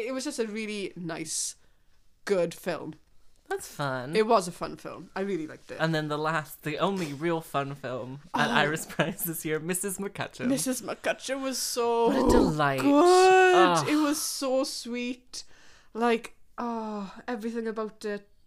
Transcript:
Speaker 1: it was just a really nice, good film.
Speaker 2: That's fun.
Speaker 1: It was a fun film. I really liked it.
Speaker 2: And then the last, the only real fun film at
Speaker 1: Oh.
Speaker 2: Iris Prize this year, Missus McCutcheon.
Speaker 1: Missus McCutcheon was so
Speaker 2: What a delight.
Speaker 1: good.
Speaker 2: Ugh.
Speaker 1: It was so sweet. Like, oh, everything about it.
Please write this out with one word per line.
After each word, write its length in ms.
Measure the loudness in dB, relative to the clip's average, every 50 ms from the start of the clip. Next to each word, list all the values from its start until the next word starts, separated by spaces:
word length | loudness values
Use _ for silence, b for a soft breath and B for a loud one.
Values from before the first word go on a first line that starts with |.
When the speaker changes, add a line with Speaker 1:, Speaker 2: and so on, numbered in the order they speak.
| -6
Speaker 1:
it 60 | -4 -4
was 80 | -4 -4
just 160 | -4 -4 -4
a 80 | -4
really 460 | -4 -4 -6 -6 -6 -6 -6 -6 -8 -8
nice, 640 | -8 -8 -8 -8 -8 -8 -6 -6 -6 -6 -6 -8 _ _ _ _ _ _ _ -20 -20 _ _ _ _ -2
good 300 | 0 2 2 2 0 -2
film. 400 | -6 -6 -6 -6 -6 -6 -10 -14 -16 _ _ -20 -20 -20 -20 -20 _ _ -8
Speaker 2:
That's 180 | -8 -8 -8
fun. 480 | -10 -6 -4 -4 -2 -2 -4 -4 -2 0
Speaker 1:
It 100 | 2 4
was 220 | 4 4 2 2
a 40 | 0
fun 260 | -8 -8 -10 -10 -10
film. 340 | -10 -14 -14 -14 -14 -14 -10 -8
I 40 | -6
really 260 | -4 -4 -4 -4 -6
liked 240 | -8 -12 -16 -16 -12
it. 80 | -6 -2
Speaker 2:
And 140 | -2 0 0
then 140 | 0 -2
the 100 | -2 -2
last, 460 | -2 -2 -2 -2 -2 -4 -8 -12 -10 -8
the 160 | -6 -2 0
only 340 | 0 0 0 -2 -4 -4 -6
real 260 | -4 -2 -2 -2 -2
fun 360 | -4 -4 -4 -4 -4 -4 -6
film 460 | -10 -8 -8 -8 -8 -8 -10 -14 -16 -12 -6 -2
at 160 | 0 0 2
Speaker 1:
Oh. 40 | 4
Speaker 2:
Iris 340 | 2 2 2 0 -4 -6
Prize 380 | -4 -2 -2 0 0 -2 -6 -6
this 200 | -6 -6 -4 -4
year, 140 | -4 -4 -4
Missus 400 | -2 -4 -4 -4 -4 -6 -6 -6
McCutcheon. 480 | -8 -8 -6 -8 -8 -8 -6 -4 -2
Speaker 1:
Missus 340 | 0 0 0 0 -2 -4 -4
McCutcheon 580 | -4 -8 -8 -4 -2 -2 -2 -2 -4 -6 -4 -4 -4
was 160 | -4 -4 -4
so 480 | -4 -4 -2 0 0 2 2 4 4
Speaker 2:
What 220 | 4 4 4 4 6
a 20 |
delight. 500 | 6 6 6 4 2 2 2 0 2 2
Speaker 1:
good. 760 | 4 6 6 8 8 8 8 8 8 8 8 8 8 8 8
Speaker 2:
Ugh. 320 | 8 6 6 6 4 2
Speaker 1:
It 100 | 2 2
was 220 | 2 2 2 0 -2
so 440 | -4 -6 -6 -4 -2 0 0 0 0
sweet. 800 | -2 -4 -8 -8 -8 -6 -6 -6 -6 -8 -10 _ -16 -16 -16 -16 b b b b b b b b b b
Like, 420 | 0 2 2 2 0 -2 -8 -18 -20 -20 -16 -10
oh, 560 | -8 -6 -6 -6 -6 -6 -6 -8 -8 -8 -10 -12 -12 -8
everything 400 | -8 -6 -6 -6 -6 -4 -4 -4
about 360 | -4 -4 -4 -6 -8 -8 -8 -6
it. 220 | -6 -6 -6 -8 _ _ _ _